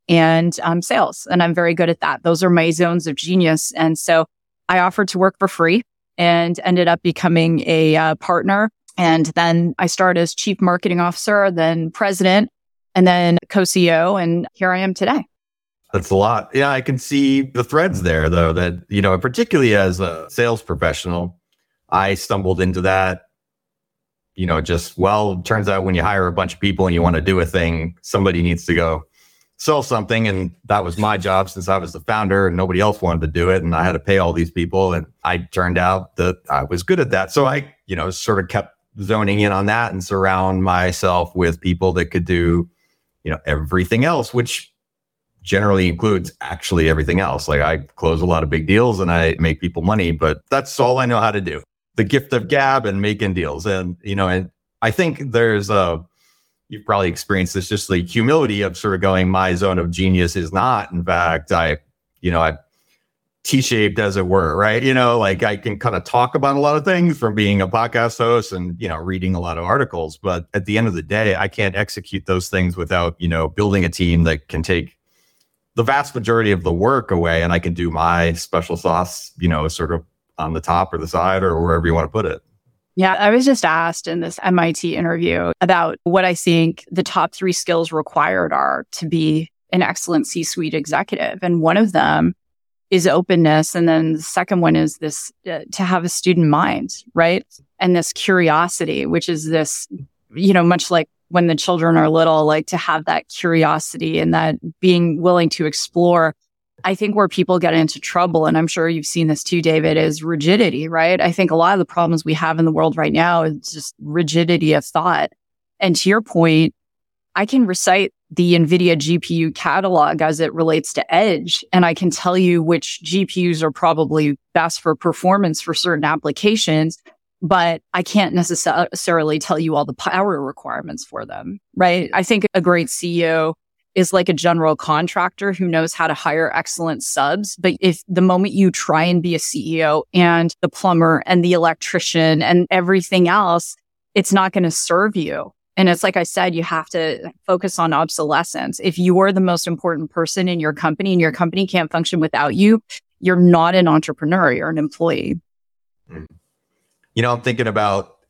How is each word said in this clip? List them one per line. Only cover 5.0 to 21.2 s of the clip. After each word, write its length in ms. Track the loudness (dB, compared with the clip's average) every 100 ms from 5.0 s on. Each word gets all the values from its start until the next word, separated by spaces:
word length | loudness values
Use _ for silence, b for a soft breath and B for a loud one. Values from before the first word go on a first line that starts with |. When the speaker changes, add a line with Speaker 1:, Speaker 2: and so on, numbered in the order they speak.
| -2
Speaker 1:
to 100 | 2
work 180 | 0 2
for 100 | -2
free 340 | 2 2 2 -2 _ _ 0
and 400 | 2 2 2 -2
ended 240 | 0 2 4
up 140 | 2
becoming 600 | 0 0 2 2 2 2 2
a, 280 | 2 4 4
uh, 180 | 2 -2
partner. 540 | 0 0 2 0 0 -4 _ -2
And 280 | 2 2 0
then 400 | 0 2 2 0 0
I 80 | -2
started 340 | 2 2 2
as 140 | 0
chief 260 | -2 -4 0
marketing 400 | 0 2 0 0
officer, 500 | -2 -2 0 2 2
then 400 | 2 0 0 -4
president, 600 | -2 -2 2 2 4 2 _ _ _ _
and 120 | 4 4
then 320 | 6 4 2 2
co-C 400 | 0 2 2 4
E 20 |
O. 260 | 4 2 0
And 300 | 0 -2 -4
here 180 | -4 -2
I 80 | 0
am 140 | -2
today. 320 | -2 -2 -2 -4 _ _ _ _ _ _
Speaker 2:
That's 160 | -6 0
a 40 |
lot. 360 | 2 2 0 -2
Yeah, 180 | 0 0
I 120 | 0
can 160 | -2 -4
see 420 | -2 0 2 2
the 240 | 0 -4
threads 380 | -2 0 0 0
there, 260 | 0 0 2
though, 240 | 2 2
that, 220 | 0 -2 -4 -4
you 100 | 0
know, 160 | 0 0
particularly 580 | 0 -2 0 2 4
as 240 | 4 2 0
a 300 | -4 -6 -8
sales 340 | -2 0 -2
professional, 800 | -4 -2 -2 -2 -4 -6